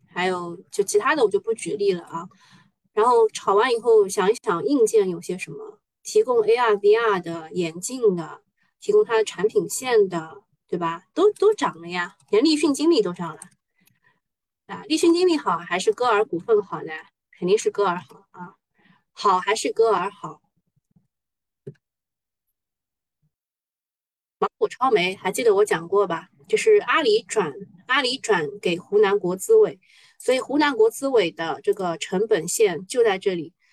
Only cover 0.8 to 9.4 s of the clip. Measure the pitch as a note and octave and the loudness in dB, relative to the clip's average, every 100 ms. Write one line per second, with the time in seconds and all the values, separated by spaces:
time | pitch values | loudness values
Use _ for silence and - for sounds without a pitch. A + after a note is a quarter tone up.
0.8 | G3 - C4+ D#4 G#3+ G3 - A3+ E3+ F3+ | 0 0 0 2 2 0 -4 -6 -6 -2
1.8 | G3+ F3+ - E3 F#3 - _ - _ _ | -2 -2 -6 -12 -14 -18 _ -20 _ _
2.8 | _ G#3+ A#3 A#3 A3 - - G3+ C4 A#3 | _ 0 2 4 2 0 0 2 2 0
3.8 | A#3 A3 F#3+ G#3 F#3+ B3 - F3 A#3 C#4+ | 4 4 4 2 0 0 -2 -2 0 2
4.8 | A3 A3 F#3 E3+ - F3+ - - A4 - | 4 4 2 -2 -8 -8 -10 -14 -16 -20
5.8 | _ _ - G#3+ A3+ A#3+ G#3 A#3 A#3 G3+ | _ _ -2 0 2 2 2 2 2 2
6.8 | G3+ A3+ A3+ F#3+ E3+ E3 D#3 F3+ E3 E3 | 4 4 2 -2 -4 -10 -8 -6 -6 -6
7.8 | F#3 B3+ A3 F3 D#3 - _ _ _ _ | -10 0 0 0 -6 -14 _ _ _ _
8.8 | - G#4 A4 D#4+ - - | 0 2 2 0 -2 -2